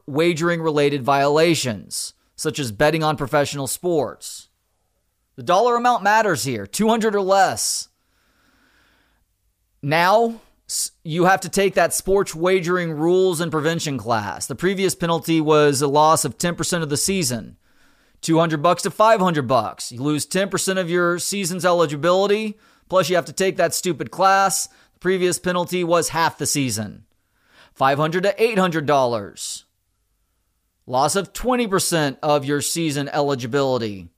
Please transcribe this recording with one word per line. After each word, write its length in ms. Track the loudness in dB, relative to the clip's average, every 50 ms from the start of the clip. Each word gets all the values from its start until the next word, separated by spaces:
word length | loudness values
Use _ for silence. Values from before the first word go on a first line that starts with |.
| _ -6
wagering-related 960 | -2 0 0 2 0 0 0 -2 -2 0 -2 0 2 2 2 2 2 0 0
violations, 1080 | 0 2 2 4 4 4 4 4 4 2 2 -2 -4 -6 -8 -10 -12 -10 -10 -10 -10 -14 _ _ _ _
such 240 | -8 -6 -6 -4 -4
as 140 | -6 -6 -2
betting 280 | 0 2 2 2 2
on 140 | 0 -2 -2
professional 520 | -2 -4 -2 0 0 0 0 -4 -6 -6 -8
sports. 840 | -6 -4 -2 -2 0 0 0 -2 -4 -10 -16 -16 -16 -18 -20 _ _ _ _ _ _ _ _ _ _ _ _ _ _ _ _ _ _ -8
The 60 | -2
dollar 340 | 2 2 4 4 4 2 2
amount 260 | 2 2 0 2 2
matters 400 | 2 2 4 4 2 0 -2 -2
here, 240 | -4 -4 -6 -6 -6
two 220 | -4 0 2 2
hundred 260 | 2 2 2 2 0
or 60 | 0
less. 640 | 2 4 4 4 4 4 2 -2 -4 -4 -4 -6 -8 -12 _ _ _ _ _ _ _ _ _ _ _ _ _ _ _ _ _ _ _ _ _ _ _ _ _ _ _ _ _ _ _ _ _ _ _ _ _ _
Now, 600 | -4 -2 0 2 4 4 4 4 2 0 -2 -6 -16 _ _ _ _ -10
s-, 240 | -6 -6 -6 -8 -10 _ -12
you 220 | -6 -2 2 2
have 160 | 4 2 2
to 80 | 0 -2
take 260 | -2 0 0 2 2
that 180 | 2 2 2 0
sports 420 | -4 -2 0 0 0 0 -2 -4
wagering 560 | -2 0 0 0 0 0 -2 -2 -2 -2 -4
rules 480 | -4 -2 0 2 2 4 2 2 0 0
and 120 | -2 -4
prevention 460 | -2 -2 -2 -2 -2 -2 -4 -4 -6 -6
class. 500 | -4 -2 -2 -2 -2 -4 -8 -8 -8 -10
The 80 | -6
previous 400 | -2 -2 -2 0 0 0 -2 -2
penalty 440 | -2 -2 -2 -2 -2 0 0 0 2
was 420 | 4 4 4 6 6 4 4 2
a 60 | 0 2
loss 380 | 4 4 4 4 4 2 0
of 140 | -2 -4 -4
ten 160 | -4 -4 -4
percent 260 | -4 -4 -4 -4 -4
of 80 | -4 -2
the 80 | -4 -2
season. 580 | -2 -2 -2 -2 -2 -4 -4 -6 -10 -14 -18 -20 _ _ _ _ _ _ _ _ _ _ _ _
Two 200 | -2 0 2 2
hundred 240 | 2 2 0 0 2
bucks 180 | 2 2 0
to 100 | -2 -4
five 280 | 0 4 4 6 6 4
hundred 280 | 4 2 0 0 0 0
bucks. 440 | 0 0 0 -2 -6 -10 -12 -12
You 100 | -10 -6
lose 240 | -2 -2 -2 -2 -2
ten 240 | -2 -2 -2 -2 -2
percent 300 | -2 -4 -2 -2 -2 -2
of 100 | -2 -2
your 300 | 0 0 0 0 0 -2
season's 440 | -4 -4 -4 -4 -4 -4 -4 -2 0
eligibility, 920 | 2 2 2 2 0 0 0 0 2 2 4 2 2 2 0 -2 -4 -8 _ _ _ _ _ _ -2
plus 180 | 0 0 2 2
you 80 | 2
have 100 | 0 0
to 60 | -2
take 260 | -2 -2 -2 0 0 0
that 180 | 0 -2 -2
stupid 340 | -2 -4 -4 -4 -4 -8 -8
class. 580 | -2 0 2 4 4 4 4 2 0 -2 -6 -8 _ _ _ _ _
The 40 | _
previous 380 | -2 -2 0 0 0 0 -2 -2
penalty 460 | -4 -4 -2 -2 -2 -2 -2 -2 0
was 260 | 0 0 0 0 0
half 300 | -2 -2 -2 -2 -2 -4
the 80 | -6 -4
season. 580 | -2 -2 -2 -2 -4 -6 -8 -10 -12 -16 -20 _ _ _ _ _ _ _ _ _ _ _ -20 _ _
Five 260 | 0 2 2 2 2
hundred 240 | 0 0 0 0 0
to 200 | 0 0 2 0
eight 140 | 0 2 2
hundred 300 | 0 0 0 -2 0 2
dollars. 800 | 2 2 2 2 0 -4 -6 -10 -14 -14 -12 -12 -12 -14 -16 _ _ _ _ _ _ _ _ _ _ _ _ _ _ _ _ _ _ _ _ _ _ _ _ -4
Loss 280 | 0 0 2 2 0
of 160 | -2 -4 -4
twenty 360 | -6 -6 -2 0 0 0 0 0
percent 500 | 0 0 0 0 0 0 0 0 -2 -2 0
of 200 | 2 2 2 2
your 160 | 0 -2 -2
season 480 | -2 -4 -4 -2 -2 -2 -2 -4 -6 -4
eligibility, 1000 | -2 -2 0 0 0 -2 -4 -2 -2 0 0 0 0 -2 -2 -4 -8 -10 -14 -18 _